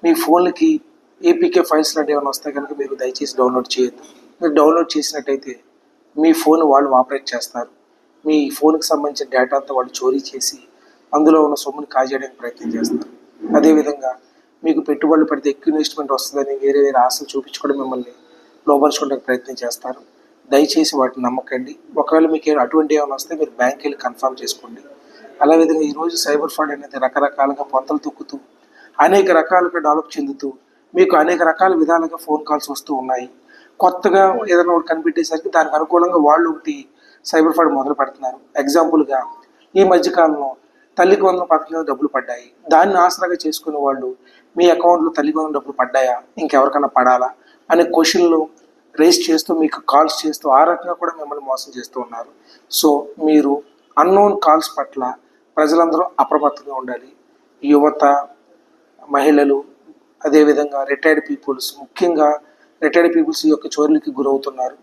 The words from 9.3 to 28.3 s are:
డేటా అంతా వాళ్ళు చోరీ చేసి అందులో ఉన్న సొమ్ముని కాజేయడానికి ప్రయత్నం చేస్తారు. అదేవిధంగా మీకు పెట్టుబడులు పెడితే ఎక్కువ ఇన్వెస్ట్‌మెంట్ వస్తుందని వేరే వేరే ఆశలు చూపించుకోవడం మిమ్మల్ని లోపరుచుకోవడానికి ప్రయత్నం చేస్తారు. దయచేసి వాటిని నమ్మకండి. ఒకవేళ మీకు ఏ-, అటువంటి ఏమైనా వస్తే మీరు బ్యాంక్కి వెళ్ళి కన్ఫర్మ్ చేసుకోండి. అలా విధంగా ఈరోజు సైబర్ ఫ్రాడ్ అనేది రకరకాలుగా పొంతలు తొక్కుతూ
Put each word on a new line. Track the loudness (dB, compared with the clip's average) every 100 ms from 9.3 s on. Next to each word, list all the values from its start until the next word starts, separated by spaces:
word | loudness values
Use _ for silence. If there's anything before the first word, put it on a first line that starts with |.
| -2
డేటా | 0 -2
అంతా | -2 -6
వాళ్ళు | -4 -4
చోరీ | -2 -2 -6
చేసి | -8 -10 -10 _ _ _ _ _ 2
అందులో | 4 6 4
ఉన్న | 0
సొమ్ముని | -8 -10 -6 -2
కాజేయడానికి | -2 -4 -8 _
ప్రయత్నం | -14 -12 -8 -6
చేస్తారు. | -4 -6 -8 -18 _ _ -2 2
అదేవిధంగా | 4 4 2 -4 -8 -10 _ _ _ _ -4
మీకు | -2 -2
పెట్టుబడులు | -2 2 2 2
పెడితే | -2 -4
ఎక్కువ | -4 -2
ఇన్వెస్ట్‌మెంట్ | -2 -4 -6 -4 -4
వస్తుందని | -4 -6 -4 -2
వేరే | 0 2 2
వేరే | 2 2
ఆశలు | 0 -6
చూపించుకోవడం | -10 -10 -8 -4 -4
మిమ్మల్ని | -4 -8 -10 -18 _ _ _ _ -2
లోపరుచుకోవడానికి | 2 2 0 -4 -6 -4
ప్రయత్నం | -6 -6 -12
చేస్తారు. | -10 -10 -12 -14 _ _ _ _ _
దయచేసి | 0 2 0 -2 0
వాటిని | -2 -2 -6
నమ్మకండి. | -6 -8 -8 -8 -16 _ -4
ఒకవేళ | 0 2 2 0
మీకు | 0
ఏ-, | 0 0
అటువంటి | 0 2 0
ఏమైనా | 0 -6
వస్తే | -10 -6
మీరు | -6 -2
బ్యాంక్కి | -4 -2 -8
వెళ్ళి | -8 -10
కన్ఫర్మ్ | -4 -6 -6
చేసుకోండి. | -10 -12 -14 -20 -20 -20 _ -20 -20 0
అలా | 4 4
విధంగా | 4 2 -2
ఈరోజు | -4 -6 -6 -2
సైబర్ | -2 -2 -4
ఫ్రాడ్ | -6 -6
అనేది | -12 -6 -4
రకరకాలుగా | 0 -2 0 -2 -2 -4 -4
పొంతలు | -2 -6 -6
తొక్కుతూ | -14 -16